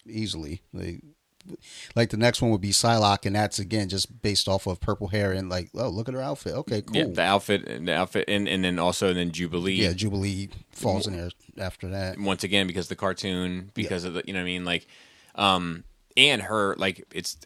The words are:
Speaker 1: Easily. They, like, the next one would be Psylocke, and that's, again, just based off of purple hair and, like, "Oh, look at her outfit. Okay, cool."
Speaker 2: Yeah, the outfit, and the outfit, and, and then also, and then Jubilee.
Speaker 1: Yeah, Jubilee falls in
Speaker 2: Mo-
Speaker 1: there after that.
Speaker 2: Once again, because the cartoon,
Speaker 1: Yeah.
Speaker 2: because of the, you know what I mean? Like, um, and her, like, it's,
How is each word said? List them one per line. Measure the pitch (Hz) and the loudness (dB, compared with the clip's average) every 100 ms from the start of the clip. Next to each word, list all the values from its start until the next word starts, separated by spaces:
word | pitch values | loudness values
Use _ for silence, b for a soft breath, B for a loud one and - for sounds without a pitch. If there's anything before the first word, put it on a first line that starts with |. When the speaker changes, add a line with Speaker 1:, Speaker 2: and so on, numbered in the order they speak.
| - | -12
Speaker 1:
Easily. | 110 107 85 76 87 _ | -6 -6 -6 -8 -10 _
They, | 92 90 87 147 _ _ _ - - B B B - | -10 -8 -10 -14 _ _ _ -18 -18 B B B 0
like, | 117 | 2
the | 107 | 4
next | 120 - | 2 4
one | 120 | 2
would | 107 | 2
be | 98 | 2
Psylocke, | 98 117 117 104 101 101 | 2 4 6 6 4 2
and | |
that's, | 104 104 - | 2 0 -2
again, | 92 110 95 | -2 -2 -2
just | 95 - - | -2 -4 -4
based | 107 98 - | -2 0 2
off | 95 98 | 0 0
of | 90 | -2
purple | - 101 98 | -2 -2 -2
hair | 104 101 | 0 0
and, | 95 95 | 0 -2
like, | 90 85 | -4 -4
"Oh, | - 123 | -4 -4
look | 95 120 | -2 -4
at | |
her | 131 | -4
outfit. | 135 143 - | -6 -6 -6
Okay, | 110 - 107 | -6 -2 -4
cool." | - - | 0 0
Speaker 2:
Yeah, | - | 0
the | 90 | 2
outfit, | 85 101 - 101 - | 4 4 4 0 -2
and | 58 87 | -6 -2
the | |
outfit, | 80 92 104 - | 0 0 0 0
and, | 101 101 | 0 0
and | 92 | 0
then | 90 90 | 0 2
also, | 87 87 98 | 0 2 2
and | 90 | 2
then | 87 | 0
Jubilee. | 82 87 85 92 | -2 -4 -2 0
Speaker 1:
Yeah, | 95 98 | 2 2
Jubilee | 92 104 98 98 95 101 - - | 0 -2 0 -2 -2 -6 -12 -18
falls | - 117 98 104 | -6 -2 0 -2
in | 90 | -6
Speaker 2:
Mo- | 87 - _ - | -8 -12 _ -10
Speaker 1:
there | 92 | -8
after | - 92 | -8 -8
that. | 95 92 95 | -6 -6 -4
Speaker 2:
Once | 98 92 | -2 0
again, | 98 101 92 | 2 2 2
because | 90 85 | 0 -4
the | 90 | -2
cartoon, | 98 92 98 90 90 90 95 | -2 -2 -2 -2 -2 -4 -8
Speaker 1:
Yeah. | |
Speaker 2:
because | - 98 92 | -6 -4 -4
of | 90 | -4
the, | 87 - | -6 -6
you | |
know | 95 | -4
what | |
I | 90 | -4
mean? | 90 | -4
Like, | 90 85 - b b b b | -2 -2 -4 b b b b
um, | - 98 92 85 82 - _ _ - | 0 4 4 0 -6 -12 _ _ 6
and | 139 123 | 6 6
her, | 101 107 98 - | 0 2 2 2
like, | 95 92 - | -2 -2 -8
it's, | - 87 - | -10 -8 -10